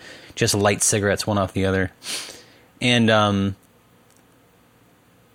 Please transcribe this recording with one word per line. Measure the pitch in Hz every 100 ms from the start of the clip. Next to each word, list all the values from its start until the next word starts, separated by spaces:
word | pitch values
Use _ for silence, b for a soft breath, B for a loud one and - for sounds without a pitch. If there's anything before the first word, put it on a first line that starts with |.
| B B B
just | - 113
light | 104 104 101
cigarettes | - 110 101 92 -
one | 101
off | 95
the | 98 95
other. | 95 92 - B B B B B B B _
And, | 123 120 113
um, | 110 104 101 98 98 _ _ _ _ _ _ _ _ _ _ _ _ _ _ _ _ _